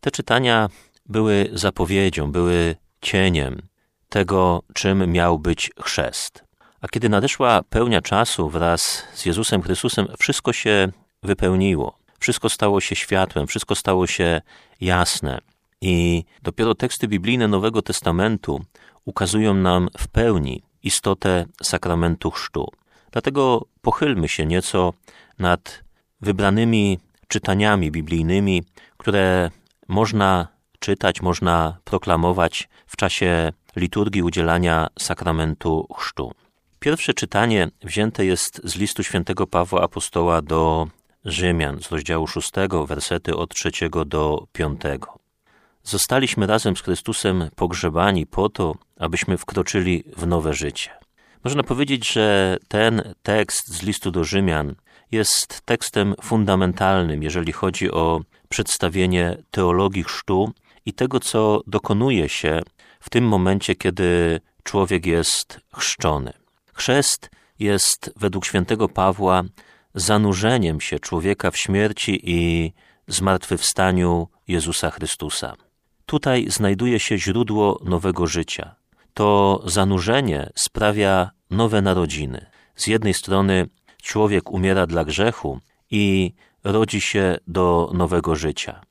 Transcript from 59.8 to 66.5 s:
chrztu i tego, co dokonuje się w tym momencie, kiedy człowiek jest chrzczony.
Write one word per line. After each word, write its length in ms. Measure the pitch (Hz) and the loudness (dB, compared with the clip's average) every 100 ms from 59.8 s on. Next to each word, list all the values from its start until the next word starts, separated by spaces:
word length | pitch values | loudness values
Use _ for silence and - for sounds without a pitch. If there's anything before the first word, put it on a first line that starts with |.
| 98 95 | 2 0
chrztu 480 | 80 - - 95 110 - _ _ - | -6 -8 -2 0 0 -4 _ _ -12
i 60 | |
tego, 280 | - 127 131 | -4 -2 -2
co 400 | - 113 107 107 - | -2 0 2 2 0
dokonuje 600 | 104 - 104 131 113 73 | -4 0 0 2 0 0
się 340 | - 78 80 - _ - _ | -2 -2 -2 -4 _ -20 _
w 100 | - | -4
tym 140 | 117 120 | 0 2
momencie, 460 | 101 92 98 - | 2 2 0 -2
kiedy 640 | 90 95 90 90 87 85 82 _ _ | -2 -2 0 0 2 2 -2 _ _
człowiek 440 | - 101 92 92 85 | -4 0 0 0 0
jest 540 | 82 80 - - - _ | 0 0 -2 -6 -14 _
chrzczony. 580 | - - - 160 151 123 - _ | -8 -6 -2 -2 -2 -6 -14 _